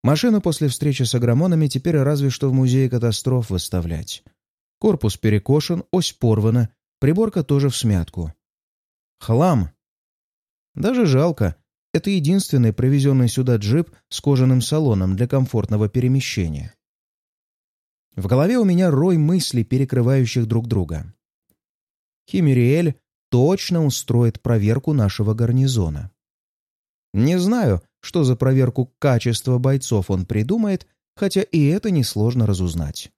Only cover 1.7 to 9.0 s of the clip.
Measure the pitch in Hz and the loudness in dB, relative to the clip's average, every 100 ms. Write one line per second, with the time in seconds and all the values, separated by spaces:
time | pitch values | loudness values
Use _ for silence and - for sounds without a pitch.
1.7 | 135 170 156 135 147 139 - 139 131 131 | -2 -2 0 0 0 -2 -2 0 2 2
2.7 | 127 131 123 117 104 - 123 113 92 - | 2 0 0 -2 -2 -2 -2 -2 -6 -4
3.7 | 92 82 80 - - _ _ _ _ _ | -4 -4 -6 -8 -16 _ _ _ _ _
4.7 | _ 214 175 107 - 110 104 - 147 - | _ -2 0 -2 -2 0 0 2 0 0
5.7 | - - 185 - - 120 107 107 120 113 | -6 -2 -4 -4 -2 0 2 2 0 -2
6.7 | _ _ _ 135 175 226 190 147 143 139 | _ _ _ 0 2 0 -2 -2 0 0
7.7 | - 117 95 82 - 80 - _ _ _ | -2 0 0 -2 -8 -10 -12 _ _ _
8.7 | _ _ _ | _ _ _